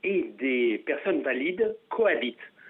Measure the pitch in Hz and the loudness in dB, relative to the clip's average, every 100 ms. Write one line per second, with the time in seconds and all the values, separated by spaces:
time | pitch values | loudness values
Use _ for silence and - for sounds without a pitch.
0 | 185 190 - 208 135 123 117 107 - 143 | -2 0 -2 -4 -2 2 2 2 -2 -2
1 | 196 156 135 127 151 185 214 - - - | 0 0 0 -2 -2 0 0 -2 -6 2
2 | 208 165 120 - - - | 2 2 -2 -6 -16 -20